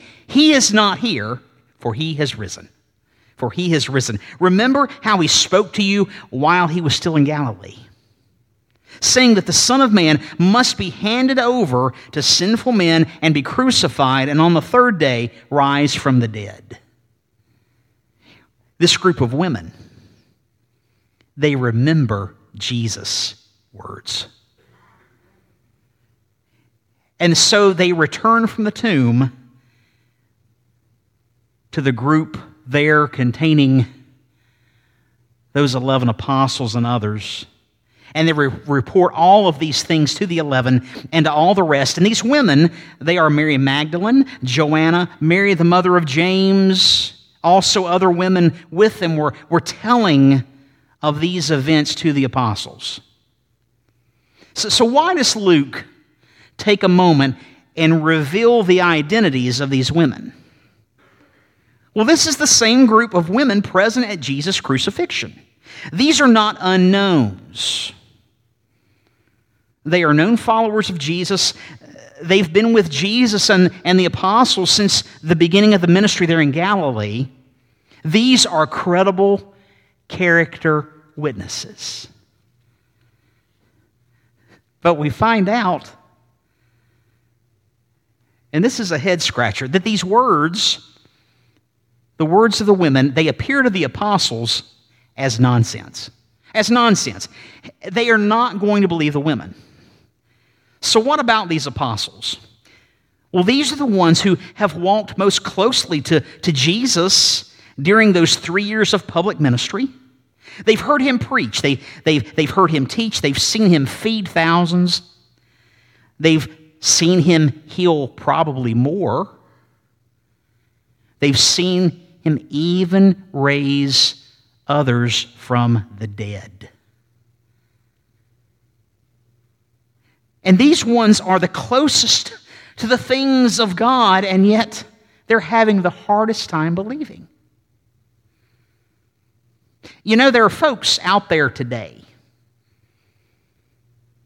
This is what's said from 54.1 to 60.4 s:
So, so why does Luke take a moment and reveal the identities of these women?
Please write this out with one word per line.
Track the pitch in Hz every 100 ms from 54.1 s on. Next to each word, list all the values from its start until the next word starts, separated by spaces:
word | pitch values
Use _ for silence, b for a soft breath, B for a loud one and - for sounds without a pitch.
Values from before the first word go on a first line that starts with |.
| _ b b b
So, | - -
so | - 233
why | 277 339 349
does | - 220
Luke | 190 160 135 - - _ _ b b b b -
take | 214 202
a | 190
moment | 180 180 143 135 B B B B -
and | 160 160 156
reveal | 160 139 196 233 240
the | 180 180
identities | 175 160 147 220 185 131 123 123
of | 139
these | 135 127
women? | 160 147 - - -